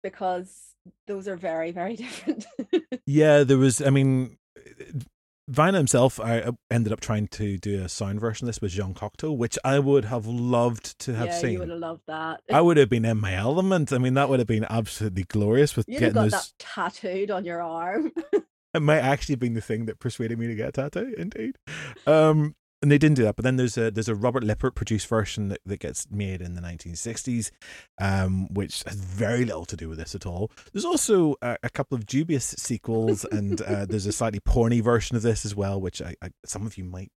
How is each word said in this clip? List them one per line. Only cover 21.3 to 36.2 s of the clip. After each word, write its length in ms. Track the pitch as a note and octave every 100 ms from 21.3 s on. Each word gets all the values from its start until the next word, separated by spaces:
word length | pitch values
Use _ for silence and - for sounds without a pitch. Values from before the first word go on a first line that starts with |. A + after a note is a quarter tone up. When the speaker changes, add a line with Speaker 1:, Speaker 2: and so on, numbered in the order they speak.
| - A3 - - - C#3 - -
Speaker 2:
Um, 480 | D#3 D#3 D#3 D3+ - _ _
and 100 | C#3+
they 60 | C#3+
didn't 180 | D3+ C#3+
do 80 |
that. 100 | G#2+
But 100 | G#2
then 120 | A#2+ B2+
there's 220 | B2 A#2+
a, 120 | A2+
there's 200 | G#2+ A2
a 40 |
Robert 300 | G#2+ A#2+ B2+
Lippert 300 | G#2+ G#2+ C3
produced 340 | - A2 A2 -
version 400 | A2+ G#2 - G2+
that, 120 | G2
that 160 | - G2+
gets 260 | - B1+ -
made 320 | G#2 G2 F#2
in 120 | F2
the 60 | F2
nineteen 340 | F2 E2+ F2
sixties, 560 | E2+ A#2 A2+ - A#2+ G#2 _ - - - -
um, 480 | G2 F#2+ F#2+ F#2 F#2+
which 300 | G2 G2 -
has 100 | - G2+
very 500 | F#2 F#2+ G#2+ - B2
little 180 | F#2
to 100 | E2+
do 140 | E2+ D#2+
with 80 | D#2+
this 160 | D#2+
at 120 | F#2+ G2
all. 260 | F2 G#2+ - -
There's 100 | -
also 520 | E4+ E4 - G3+ D#3+ C3+
a, 160 | A#2+ A#2
a 80 | -
couple 260 | - C3+ B2+
of 80 |
dubious 400 | G#2 C3 E3+ C#3+ - -
sequels, 680 | - A2+ - A2+ A2+ G#2+
and, 360 | - G#2+ G2+ -
uh, 240 | - G2+ G2+
Speaker 1:
<laughs> 20 |
Speaker 2:
there's 160 | G#2+ G2
a 60 |
slightly 260 | G#2 A#2 G#2
porny 420 | - B2+ A#2 A#2+
version 340 | A2+ A#2+ - A#2+
of 60 |
this 240 | A2+ G#2+ G#2
as 100 | G2+
well, 240 | G2 G2
which 220 | F#2 -
I, 120 | F2+ E2+